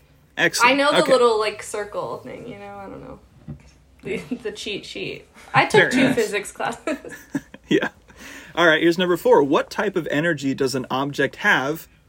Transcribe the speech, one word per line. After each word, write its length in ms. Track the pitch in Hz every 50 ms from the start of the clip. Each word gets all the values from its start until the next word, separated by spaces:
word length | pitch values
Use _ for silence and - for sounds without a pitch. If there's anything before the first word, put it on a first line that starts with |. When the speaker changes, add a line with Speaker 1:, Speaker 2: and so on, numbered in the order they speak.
| _ _ _ _ _ _ - -
Speaker 1:
Excellent. 340 | 160 170 - - 226 247
Speaker 2:
I 40 | 269
know 160 | 285 277 294 294
the 60 | - -
Speaker 1:
Okay. 80 | 269
Speaker 2:
little, 260 | 262 247 240 240 226 214
like, 240 | 214 208 208 - -
circle 560 | - - 208 208 202 - 185 156 117 127 -
thing, 280 | - - - - - -
you 100 | - 202
know? 200 | 202 202 202 202
I 60 | 196
don't 160 | 190 190 - -
know. 160 | - - - _ _ _ - - - - - - - _ _ _ _ _ _ -
The, 140 | 196 196 226
<laughs> 180 | 175 - 247 240 -
the 80 | 214 202
cheat 320 | - - 220 202 185 -
sheet. 420 | - - 202 185 123 - - - _ _ - - - -
I 100 | - 311
took 60 | -
Speaker 1:
There 160 | - 427 - -
it 20 | 247
Speaker 2:
two 60 | 254 269 254
Speaker 1:
is. 80 | -
Speaker 2:
physics 360 | 247 220 202 190 202 196 -
classes. 640 | - - 214 - 247 - - - 302 - - - - - - - -
<laughs> 100 | - - -
Speaker 1:
<laughs> 160 | - - _ -
Yeah. 220 | - - - - - _ _ _ - - - - - - - - -
All 140 | - 170 170
right, 120 | 156 156
here's 160 | 160 170 170 175
number 180 | 185 180 180 170
four. 260 | - 233 247 175 147
What 260 | 135 147 208 269 -
type 240 | - - 202 208 190 185
of 100 | 160 -
energy 420 | - 143 156 175 165 143 143 135 131
does 220 | - 139 131 123
an 100 | 131 123 -
object 460 | 127 131 143 147 139 - 143 127 - -
have 520 | - 208 208 143 131 139 156 160 - - _ _ _